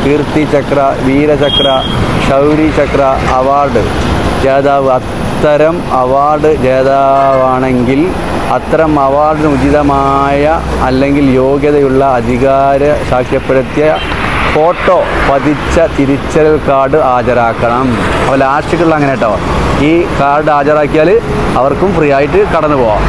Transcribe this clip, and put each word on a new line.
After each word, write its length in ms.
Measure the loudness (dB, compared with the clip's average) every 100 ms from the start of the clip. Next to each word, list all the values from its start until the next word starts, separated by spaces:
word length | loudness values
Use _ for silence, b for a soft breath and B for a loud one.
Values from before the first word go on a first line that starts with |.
കീർത്തി 400 | 0 0 0 -2 0 0
ചക്ര, 240 | 0 0 0 0 0
വീരചക്ര, 600 | 0 2 2 0 0 0 0 -2 -4 -2 -2 0
ശൗരി 420 | 2 2 2 0 0
ചക്ര 240 | 0 0 0 0 0 0
അവാർഡ് 440 | 0 0 0 0 -2 -2 -2 -2 -2 -2
ജേതാവ്, 480 | 0 0 2 0 2 0
അത്തരം 760 | -2 -6 -6 -2 0 2 2 0 -4 -2
അവാർഡ് 500 | 0 0 0 0 0 0 0
ജേതാവാണെങ്കിൽ 1400 | 0 2 2 2 2 2 2 2 0 0 0 0 0 0 -2 -4 -4 -2 -4
അത്തരം 360 | -2 -2 0 0
അവാർഡിന് 460 | 0 0 0 0 0 0
ഉചിതമായ 920 | 2 2 2 0 0 0 0 0 0 0 -2 -2 -2
അല്ലെങ്കിൽ 380 | 0 0 2 2 2
യോഗ്യതയുള്ള 600 | 2 2 2 2 2 2 2 0
അധികാര 640 | 0 0 2 2 2 2 0 0 0
സാക്ഷ്യപ്പെടുത്തിയ 760 | -2 0 -4 0 -2 0 0 0 0 -4 -6 -4 -2 -2
ഫോട്ടോ 440 | 0 0 0 0 0 0 -2 0
പതിച്ച 480 | 0 0 -2 -2 0 0 0
തിരിച്ചറിയൽ 600 | 0 -2 -2 0 2 2 0
കാർഡ് 300 | 0 2 0 0
ഹാജരാക്കണം. 760 | 0 0 0 0 0 -2 0 0 -2 -2 -2
അപ്പോൾ 160 | 0 0
ലാസ്റ്റിലുള്ള 500 | 0 0 -2 -2 0 0
അങ്ങനെ 160 | 0 0
കേട്ടോ, 160 | 0 -2 -2 -2 -2 0 0
ഈ 40 | 0 0 -2
കാർഡ് 320 | 0 0 0 0
ഹാജരാക്കിയാൽ 540 | 2 2 2 2 2 2 0 -4 -2 0
അവർക്കും 320 | 0 0 0 0
ഫ്രീ 120 | 0 0
ആയിട്ട് 240 | 0 0 0 0
കടന്നു 220 | 0 0
പോവാം. 220 | 0 0